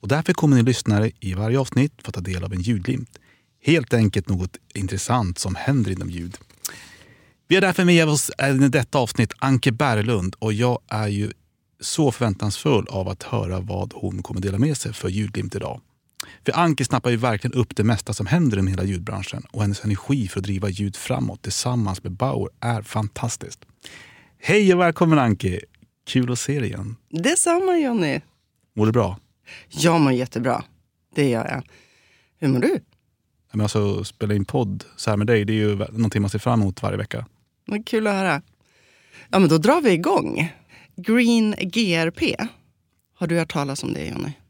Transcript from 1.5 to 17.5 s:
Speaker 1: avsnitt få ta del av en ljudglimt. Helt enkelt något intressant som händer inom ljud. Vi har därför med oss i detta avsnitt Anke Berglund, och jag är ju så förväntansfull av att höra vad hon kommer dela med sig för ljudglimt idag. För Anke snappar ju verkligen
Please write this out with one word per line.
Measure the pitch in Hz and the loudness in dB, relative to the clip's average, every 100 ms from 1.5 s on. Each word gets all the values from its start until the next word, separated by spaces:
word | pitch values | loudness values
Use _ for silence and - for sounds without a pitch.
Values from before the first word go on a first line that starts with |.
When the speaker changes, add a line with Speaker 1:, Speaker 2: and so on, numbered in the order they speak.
| 127 | 0
Speaker 1:
avsnitt | 127 - 143 _ | 0 0 0 _
få | - | -12
ta | - | -10
del | 90 92 | -6 -6
av | 95 | -4
en | 95 | -4
ljudglimt. | 92 110 90 - - - _ _ _ _ - | -2 -2 -2 -6 -6 -18 _ _ _ _ 2
Helt | 165 120 | 2 4
enkelt | 120 107 101 85 | 4 4 2 -2
något | 95 92 - _ | -2 -2 -8 _
intressant | - 98 95 - 123 98 90 | -8 -6 -6 -2 0 0 -4
som | 98 87 | -6 -4
händer | - 139 98 | 0 0 0
inom | 92 92 | -4 -8
ljud. | 87 87 95 - _ - - - - - _ _ _ _ | -8 -10 -14 -20 _ -14 -14 -20 -20 -20 _ _ _ _
Vi | 185 | 4
har | |
därför | 190 175 175 | 4 4 6
med | 175 160 | 6 6
oss | 147 - - 139 | 2 0 -2 0
i | 135 139 | 4 4
detta | 139 120 147 | 4 2 0
avsnitt | 117 - 113 - | 0 0 -2 0
Anke | 135 131 135 | 0 2 2
Berglund, | 113 147 110 107 113 92 - | 2 2 2 0 0 -2 -4
och | 110 | -4
jag | 107 123 123 _ | 0 0 0 _
är | 107 107 | -4 -2
ju | 101 104 - _ _ _ _ | -2 -4 -8 _ _ _ _
så | - - 147 | -8 0 0
förväntansfull | - 120 95 107 - 151 120 95 | 2 -2 0 -4 -2 2 0 0
av | 95 95 | -6 -6
att | 95 | -8
höra | - 113 95 92 | -6 -4 -4 -6
vad | 95 95 98 | -6 -6 -6
hon | - 95 95 | -6 -8 -8
kommer | 92 98 | -8 -6
dela | 95 98 | -4 0
med | 143 143 | 0 -2
sig | - | -6
för | 110 98 | -8 -6
ljudglimt | 95 104 104 87 98 | -4 -6 -6 -8 -8
idag. | - - _ _ _ _ - - - | -10 -12 _ _ _ _ -18 -6 -2
För | 143 | 2
Anke | 170 147 127 | 2 2 0
snappar | 127 123 | 0 2
ju | 117 | 2
verkligen | 123 107 127 | 2 0 -2